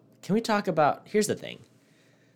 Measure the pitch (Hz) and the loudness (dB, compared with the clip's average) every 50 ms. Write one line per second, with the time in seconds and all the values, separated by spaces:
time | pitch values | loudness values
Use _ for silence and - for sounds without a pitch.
0 | _ _ _ _ - - 185 226 233 - 214 202 196 190 170 160 151 139 - - | _ _ _ _ -4 -2 -2 0 0 0 -2 0 0 0 2 4 2 2 2 -2
1 | - - - 107 104 - 107 - - 60 60 - - _ _ _ _ _ _ _ | -8 -2 0 0 0 0 -2 -4 -6 -14 -14 -16 -20 _ _ _ _ _ _ _
2 | _ _ _ _ _ _ _ | _ _ _ _ _ _ _